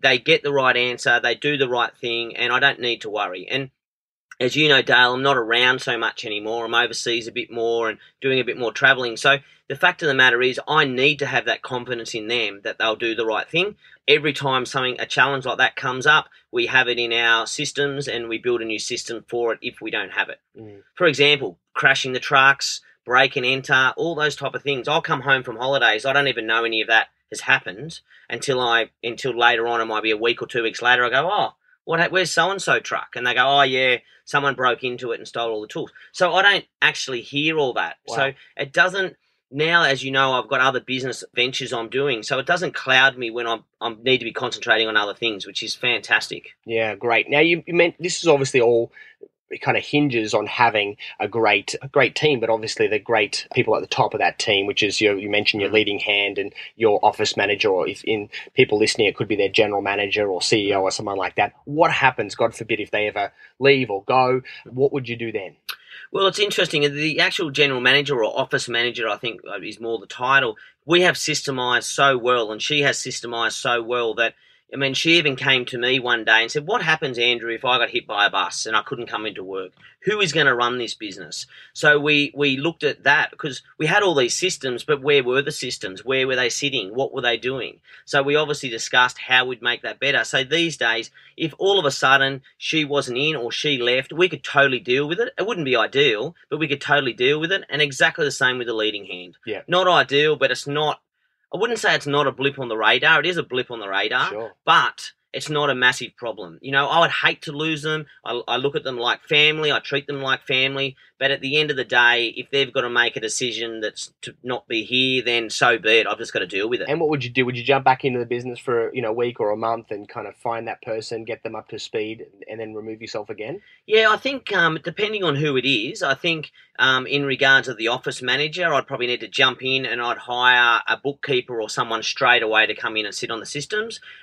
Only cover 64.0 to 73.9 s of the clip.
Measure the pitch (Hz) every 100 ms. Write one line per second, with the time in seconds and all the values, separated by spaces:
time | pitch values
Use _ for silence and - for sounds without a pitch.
64 | - 127 127 131 131 - - 123 139 147
65 | 120 117 117 104 92 - - - - -
66 | - 190 196 185 202 196 180 156 143 143
67 | 156 151 180 - 165 135 143 131 123 143
68 | 143 127 107 - 131 139 - 117 120 117
69 | 110 104 120 104 - 101 85 104 117 113
70 | 95 - 123 135 123 107 - _ - 175
71 | 180 139 - 147 - 131 123 120 - -
72 | 139 131 120 123 107 107 - 147 143 120
73 | 131 - 117 117 110 - 131 120 113